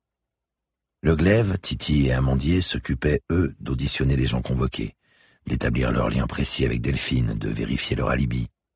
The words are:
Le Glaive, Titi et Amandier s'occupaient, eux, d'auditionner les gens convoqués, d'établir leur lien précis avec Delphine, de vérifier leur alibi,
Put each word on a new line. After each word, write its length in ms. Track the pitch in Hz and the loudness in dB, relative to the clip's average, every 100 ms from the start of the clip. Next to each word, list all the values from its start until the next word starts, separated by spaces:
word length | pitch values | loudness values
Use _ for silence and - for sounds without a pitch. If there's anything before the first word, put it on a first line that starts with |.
| _ _ _ _ _ _ _ _ _ _ | _ _ _ _ _ _ _ _ _ _
Le 140 | 76 78 | 0 4
Glaive, 440 | 90 110 101 - | 4 4 2 -2
Titi 480 | - - - 76 67 | -4 -4 0 2 4
et 60 | |
Amandier 460 | 62 65 65 71 90 | 2 2 2 2 2
s'occupaient, 600 | - 71 - 67 76 71 - | 0 -4 -4 -2 0 0 0
eux, 240 | 85 80 - | 0 0 -4
d'auditionner 560 | - 64 71 - 67 67 | -6 -2 -2 0 2 2
les 100 | 64 | 0
gens 160 | 62 | -2
convoqués, 540 | 60 64 65 - 55 - _ _ _ _ - | -2 -2 -2 -4 -8 -10 _ _ _ _ -6
d'établir 460 | - 67 60 60 | -2 0 0 0
leur 180 | 58 55 | 0 0
lien 180 | 58 62 | 0 -2
précis 380 | - 69 - 62 | -2 -4 0 0
avec 160 | 58 | 0
Delphine, 540 | 58 - - 64 57 55 | -2 -2 0 0 0 -2
de 140 | 53 | -4
vérifier 460 | 55 53 - - - | -4 -2 -4 -2 -2
leur 140 | 58 | 0
alibi, 380 | 64 65 62 60 - _ | 0 0 -2 -4 -10 _